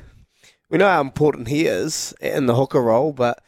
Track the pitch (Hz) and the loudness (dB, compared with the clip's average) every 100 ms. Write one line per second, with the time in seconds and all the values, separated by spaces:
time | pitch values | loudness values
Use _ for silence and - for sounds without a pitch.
0 | - - _ _ _ _ - 160 196 170 | -18 -20 _ _ _ _ -4 2 2 2
1 | 135 - 151 - 117 147 160 95 147 - | 0 0 0 0 -4 -2 0 -2 -4 -6
2 | - - - 156 131 117 135 147 117 113 | -10 -8 -6 -2 0 0 2 0 2 2
3 | 151 135 120 120 | 0 -2 -2 -2